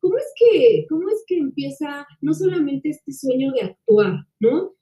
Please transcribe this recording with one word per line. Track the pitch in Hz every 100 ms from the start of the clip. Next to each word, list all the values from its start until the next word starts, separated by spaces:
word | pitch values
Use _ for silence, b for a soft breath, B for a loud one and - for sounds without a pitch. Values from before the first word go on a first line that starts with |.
¿cómo | 370 453
es | - -
que, | 466 370 453 - -
cómo | 311 370
es | 427 -
que | 359
empieza | 277 277 277 277 294 285 285 b
no | 294
solamente | 311 370 359 285 277 302
este | 302 -
sueño | 269 269 262 269
de | 262
actuar, | 190 - - 208 202 156 - _
¿no? | 220 294 381 _